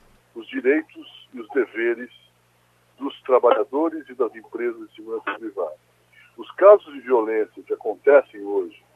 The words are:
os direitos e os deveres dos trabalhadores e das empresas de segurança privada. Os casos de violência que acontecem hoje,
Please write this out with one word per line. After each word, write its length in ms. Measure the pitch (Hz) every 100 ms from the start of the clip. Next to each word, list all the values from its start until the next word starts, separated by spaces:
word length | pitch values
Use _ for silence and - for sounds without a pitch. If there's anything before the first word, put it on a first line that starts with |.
| _ _ _ -
os 100 | -
direitos 840 | 262 - 311 311 320 - - _
e 60 | 127
os 80 | 110
deveres 600 | - 107 110 117 117 123 _ _ _ _ _ _ _ _ _
dos 240 | 139 -
trabalhadores 840 | - 123 120 110 104 139 165 160 135
e 60 |
das 180 | 123 113 113
empresas 520 | - 117 120 113 110
de 60 |
segurança 420 | - 110 113 - -
privada. 380 | 110 98 - - _ _ _ _ _ -
Os 120 | -
casos 420 | - 190 202 156
de 60 | 139
violência 600 | 127 123 110 110 101 -
que 140 | -
acontecem 680 | 107 113 98 139 143 - 104
hoje, 360 | 101 101 85 - _